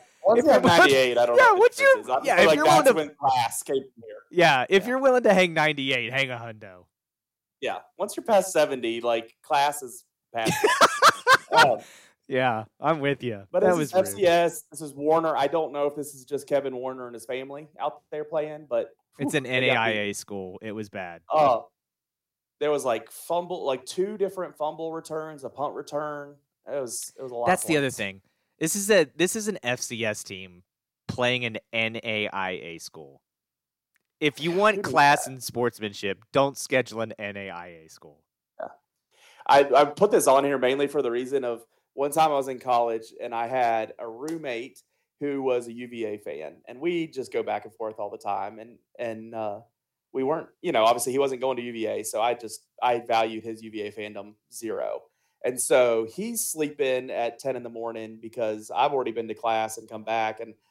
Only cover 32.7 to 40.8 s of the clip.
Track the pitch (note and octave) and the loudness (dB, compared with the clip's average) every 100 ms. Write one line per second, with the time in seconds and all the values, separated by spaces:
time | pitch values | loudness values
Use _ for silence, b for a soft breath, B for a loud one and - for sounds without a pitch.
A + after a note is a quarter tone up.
32.7 | E2 - D#2+ C#2 C2+ _ _ _ _ _ | -14 -16 -18 -20 -20 _ _ _ _ _
33.7 | _ _ _ _ - D3+ C#3 E3 F3+ G#3+ | _ _ _ _ -2 -2 0 -2 2 2
34.7 | G3+ F#3 D3+ C#3+ D3 C3 C3 - A#2 A#2+ | 2 2 6 6 6 0 -10 -8 -2 -2
35.7 | - G#2 G2 G2 F#2+ _ C#3 C#3 C3 - | -2 -10 -6 -6 -6 _ 0 0 -2 -2
36.7 | B2+ A#2+ A2 A2 - G2+ G2+ G2 E2+ F2 | -2 0 -6 -8 -8 -10 -10 -12 -12 -14
37.7 | E2 D#2+ - D#2 D2 _ _ _ - - | -18 -20 -20 -20 _ _ _ _ -14 -14
38.7 | - _ _ _ b b b b C#3 C#3+ | -14 _ _ _ b b b b 4 6
39.7 | C3+ D3 - G#3 G#3+ C#3 C3+ C#3+ C3+ B2+ | 6 4 2 2 4 4 4 2 0 0
40.7 | C#3 | 0